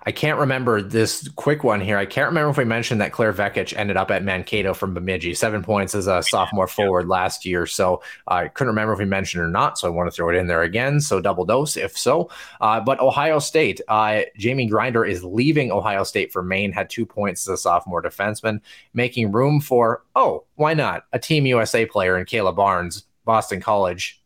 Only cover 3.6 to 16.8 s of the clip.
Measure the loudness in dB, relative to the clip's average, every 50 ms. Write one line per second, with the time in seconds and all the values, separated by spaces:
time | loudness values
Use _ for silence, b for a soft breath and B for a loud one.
3.6 | -4 -4 -4 -6 -4 -2 0 0 0 0 0 -2 0 -2 -4 -4 -4 -2 -2 -2
4.6 | 0 0 -2 -2 -4 -4 -4 -4 -4 -4 -4 -4 -4 -4 -2 -2 -2 0 0 -2
5.6 | -2 0 0 0 0 0 -2 -2 0 2 0 2 0 0 0 0 0 0 0 0
6.6 | -2 0 0 0 0 2 2 2 2 0 0 0 0 -2 -4 -6 -6 -2 -2 -2
7.6 | -2 -2 0 0 2 2 2 0 B B B B B -2 -2 0 -2 -4 -4 -4
8.6 | -2 0 0 0 0 0 0 0 0 0 0 -2 -2 -4 -4 -4 -2 0 2 2
9.6 | 0 0 -2 -2 -4 -2 -2 -2 -2 -4 -2 -2 -2 0 2 0 2 2 0 0
10.6 | 0 0 0 -2 0 2 0 0 0 2 0 0 0 0 0 0 0 0 2 0
11.6 | 0 -2 -4 -6 -6 -6 -6 -2 0 2 2 2 0 B B B B B B B
12.6 | 2 2 2 2 2 0 0 4 2 2 2 2 0 2 2 0 0 2 2 2
13.6 | 2 2 0 -4 -2 0 2 2 4 2 2 0 -2 -4 -6 -4 -2 -2 0 0
14.6 | 0 2 2 2 0 2 2 0 0 0 -2 -4 -6 -4 0 2 2 4 4 2
15.6 | 2 2 0 0 0 0 0 0 -2 0 0 -2 -2 -2 -4 -6 -4 -2 -2 -2
16.6 | -2 -2 -2 -4